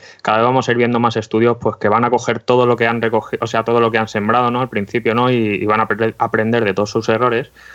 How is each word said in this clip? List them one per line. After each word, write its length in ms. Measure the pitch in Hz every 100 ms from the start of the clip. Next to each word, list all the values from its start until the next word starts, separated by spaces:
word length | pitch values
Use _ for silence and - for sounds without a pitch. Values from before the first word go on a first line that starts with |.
| - -
cada 160 | - 110
vez 80 | 120
vamos 200 | 131 123
a 40 |
ir 80 | 117
viendo 200 | 120 120
más 180 | 117 110
estudios, 420 | - 110 117 117
pues, 160 | 110 -
que 140 | 104
van 160 | 110 123
a 40 |
coger 300 | 120 123 117
todo 240 | - 123
lo 120 | 123 117
que 100 | 117
han 160 | 117
recogido, 420 | 113 110 - -
o 20 | 117
sea, 180 | 113
todo 160 | 117 117
lo 100 | 117
que 80 | 113
han 100 | 107
sembrado, 420 | 107 104 120 120
¿no? 120 | 123
al 80 | 127
principio, 440 | 113 98 120 113
¿no? 160 | 113 127
Y, 60 | 120
y 300 | 107 101 107
van 140 | 107
a 80 | 107
apre-, 260 | 107 113 -
aprender 480 | 113 113 110 117
de 80 | 104
todos 160 | 95 104
sus 180 | 113 113
errores 400 | 110 123 117 139 - -